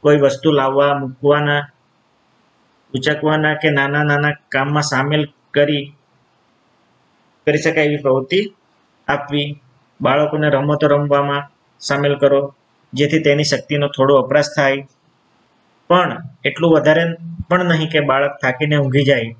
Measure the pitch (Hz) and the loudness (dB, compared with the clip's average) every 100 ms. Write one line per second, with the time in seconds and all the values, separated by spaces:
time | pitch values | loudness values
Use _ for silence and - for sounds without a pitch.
0 | 147 147 139 135 160 147 135 139 143 143 | 2 4 2 2 0 0 0 2 0 0
1 | 135 127 143 147 147 147 147 _ _ _ | -6 -4 0 2 2 -2 -4 _ _ _
2 | _ _ _ _ _ _ _ _ _ 135 | _ _ _ _ _ _ _ _ _ -4
3 | 151 147 151 156 151 151 156 143 139 147 | -2 -2 0 0 0 0 0 0 0 0
4 | 151 143 147 143 _ - 143 147 147 131 | 0 0 -2 -4 _ -2 0 -2 -2 -2
5 | 139 151 147 _ _ 143 147 147 143 - | 0 -2 -2 _ _ 0 2 0 -6 -18
6 | _ _ _ _ _ _ _ _ _ _ | _ _ _ _ _ _ _ _ _ _
7 | _ _ _ _ - 147 160 156 147 147 | _ _ _ _ -2 0 0 0 0 0
8 | 135 135 131 185 392 _ _ _ _ _ | 0 0 0 -4 -4 _ _ _ _ _
9 | - 143 - 143 147 143 _ _ _ _ | -6 -4 -4 -6 -6 -10 _ _ _ _
10 | 120 139 151 151 151 139 143 147 147 143 | 0 2 0 0 0 0 0 0 2 2
11 | 147 143 143 143 143 _ _ _ - 143 | 2 0 0 -4 -6 _ _ _ -6 -2
12 | 143 143 143 139 143 _ _ _ _ 131 | 0 2 2 2 -2 _ _ _ _ -2
13 | 147 160 156 143 147 131 - 147 143 139 | 0 2 2 0 0 -4 -4 -4 -4 0
14 | 135 143 123 143 143 - 139 139 139 _ | 2 4 4 0 0 0 0 0 -8 _
15 | _ _ _ _ _ _ _ _ _ 180 | _ _ _ _ _ _ _ _ _ 0
16 | 170 - - - 151 - 165 156 143 156 | 0 -4 -14 -8 -8 -2 2 4 4 2
17 | 170 165 - - - 180 180 160 156 160 | 0 -6 -12 -14 -2 -2 2 0 0 -2
18 | 143 135 143 - 127 123 151 147 135 135 | 0 0 0 -2 -6 -2 -2 0 2 0
19 | 139 131 113 120 | 2 0 -2 -12